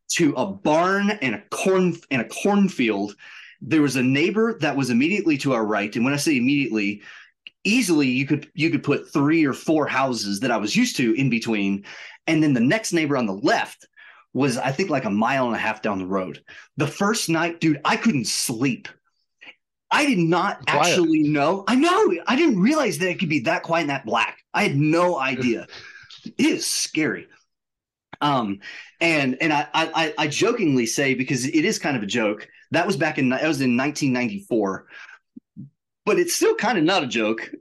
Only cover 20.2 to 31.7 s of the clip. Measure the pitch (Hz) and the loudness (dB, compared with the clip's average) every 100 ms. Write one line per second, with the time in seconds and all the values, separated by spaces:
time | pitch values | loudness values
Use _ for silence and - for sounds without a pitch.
20.2 | 165 170 190 - 123 151 170 165 165 156 | 2 2 0 -4 -2 2 4 4 2 2
21.2 | 147 151 143 196 196 254 330 370 415 170 | 2 2 2 0 0 2 4 4 2 0
22.2 | - 262 330 196 208 311 247 147 185 170 | -2 2 2 4 2 2 0 -2 -4 -2
23.2 | 170 151 117 175 - 165 151 139 110 113 | -2 0 0 -2 -2 -2 0 -4 -2 -2
24.2 | 110 - _ - 127 139 151 165 180 156 | -2 -6 _ -2 0 2 2 4 2 0
25.2 | 131 127 127 104 - - - - - - | -2 -2 -2 -2 -6 -18 -20 -20 -20 -18
26.2 | - - 302 - - - - 156 147 92 | -10 0 0 0 -2 -4 -4 -2 -2 -4
27.2 | - _ _ _ _ _ _ _ _ - | -10 _ _ _ _ _ _ _ _ -4
28.2 | 147 135 107 98 - - - - 165 156 | 0 0 -2 -6 -12 -18 -18 -2 0 2
29.2 | 135 127 160 147 139 156 160 156 160 151 | 0 0 0 0 0 -2 -2 -2 -2 -2
30.2 | 151 139 202 240 175 131 113 - 139 127 | -4 0 0 2 2 2 0 0 0 0
31.2 | 131 131 131 156 170 | -2 -2 0 0 0